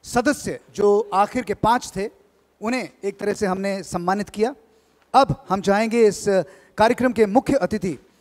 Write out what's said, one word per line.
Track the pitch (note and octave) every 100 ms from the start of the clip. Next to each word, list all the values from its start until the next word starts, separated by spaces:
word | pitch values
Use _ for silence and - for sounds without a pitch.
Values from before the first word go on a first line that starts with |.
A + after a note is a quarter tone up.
सदस्य, | - A#3 B3+ C#4 G3+ C#3 _
जो | - G3+ G3+ G#3+
आखिर | F#3+ G#3 B3+
के | A#3
पाँच | G3+ G#3+ A#3+ - F#3+
थे, | G3 _ _ _ _ _
उन्हें | G#3+ B3+ E3 _
एक | G3 G3
तरह | G3+
से | G3 G3+
हमने | F#3 G3 G3
सम्मानित | E3 - F3 G3 G3+
किया। | G3+ A3 C#4+ _ _ _ _ _
अब | B3 C#4 C#3 -
हम | F#3+
चाहेंगे | F#3 G3 A3+ A#3 A3
इस | F#3+ - F#3+ D#3+ - _ -
कार्यक्रम | A3 A#3+ B3+
के | A3 G#3+
मुख्य | G#3+ -
अतिथि | C#4 F3+ G#3+ F#3+ C3+ _ _